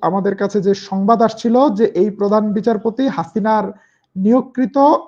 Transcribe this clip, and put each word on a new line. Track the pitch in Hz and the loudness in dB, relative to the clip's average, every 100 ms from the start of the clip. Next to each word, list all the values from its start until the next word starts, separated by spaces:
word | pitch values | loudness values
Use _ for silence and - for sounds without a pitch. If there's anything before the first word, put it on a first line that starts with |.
আমাদের | 160 190 196 196 | -2 0 -2 -2
কাছে | 202 208 | -2 -2
যে | 190 | 0
সংবাদ | 196 - 190 196 226 | -2 -4 -4 0 2
আসছিল | 226 226 240 240 285 | 2 0 0 2 2
যে | 196 | 2
এই | 226 247 220 | 0 2 -2
প্রধান | 196 202 214 214 | 0 0 0 0
বিচারপতি | 208 220 214 226 214 269 | -2 -2 -2 -4 -2 -4
হাসিনার | - 165 - 208 220 196 - _ _ _ 185 | -2 -6 -4 -2 -2 -2 -10 _ _ _ -4
নিয়োগকৃত | 196 254 254 - 254 277 285 - | 2 2 0 -4 -2 2 4 2